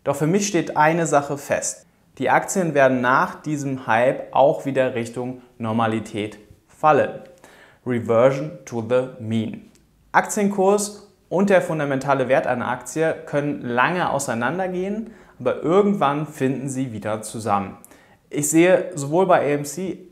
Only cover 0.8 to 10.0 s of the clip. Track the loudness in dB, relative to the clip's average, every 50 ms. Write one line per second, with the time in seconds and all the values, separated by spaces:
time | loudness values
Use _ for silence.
0.8 | 6 6 6 2 2 2 2 2 2 0 -4 -6 -4 -2 -2 -2 -2 -4 -8 -10
1.8 | -14 _ _ _ _ _ _ -4 0 2 2 2 2 0 -2 -2 -2 0 4 4
2.8 | 4 4 4 2 2 2 2 2 2 0 -4 -8 -8 -6 -6 -4 -4 -4 -6 -4
3.8 | -2 0 2 4 4 2 2 0 -4 -2 2 4 4 4 4 0 -4 -2 0 0
4.8 | 0 0 0 -4 -6 -6 -6 -8 -8 -8 -8 -12 -16 -20 _ -8 -6 -2 0 0
5.8 | 0 0 0 -2 -4 -6 -6 -6 -6 -8 -8 -14 -20 -20 -20 _ _ _ _ _
6.8 | 2 4 4 4 4 0 -2 -8 -16 -20 -20 _ -20 -20 -20 -20 -20 -20 _ _
7.8 | -6 -4 -4 -4 0 2 4 4 6 4 4 2 -4 -8 -10 -14 -16 -10 -8 -8
8.8 | -4 0 0 0 0 -2 -6 -12 -8 -4 -2 -2 -2 -4 -6 -12 -16 -20 _ _
9.8 | _ _ _ _